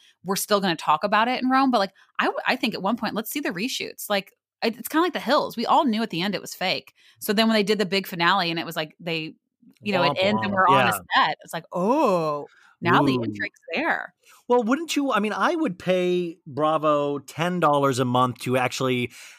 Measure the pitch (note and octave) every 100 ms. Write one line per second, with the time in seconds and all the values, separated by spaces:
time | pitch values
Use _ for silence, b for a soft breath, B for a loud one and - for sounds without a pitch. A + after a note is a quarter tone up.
0 | b b F3 F#3+ - G#3 F#3+ D#3+ - D#3
1 | G#3 G#3 A#3 B3+ B3+ C4 C4+ A#3 G3 b
2 | b - C#4 B4 - B3+ B3 - F#3 A#3
3 | G#3 G3+ - D4 D4 F3 G3+ - - -
4 | - G3+ F#3+ _ _ _ A3+ A3 - D4+
5 | F4 G#3 G3 C#4+ - - A#3 C4 D#4 A3
6 | A3+ E3 F#3+ F#3 - - F#3 D3 - b
7 | b b - G#3 A3 A3 G3+ G#3 G3 G3
8 | F#3+ F3 E3+ G3 E3+ E3+ D#3+ E3 D#3 _
9 | E3+ E3 D#3 - _ _ _ _ G#3 F#3+
10 | E3+ C#3+ F#3+ G#3 G3 G3 F#3 - A#2+ -
11 | F3 A#3 E3+ D3+ - E3+ - F3+ F#3+ C#4+
12 | C4+ F3+ D#3 D3 C#3 b b b B2+ F3
13 | C#3 B2+ A2+ - - - - F#3+ D#4+ -
14 | - _ b b - B3 A3 C#4 E4 C#4+
15 | C#4 G#3+ G#3 G3 A3+ E4+ D4+ F3 F3 F#3
16 | F3+ F3+ F3 E3 - C3 D3+ D#3 D3+ D3
17 | C#3+ C#3+ C#3 - F3 F3+ D#3+ D3 C#3 B2
18 | B2+ B2 B2+ A#2 - B2+ B2 - C3 B2
19 | A#2+ B B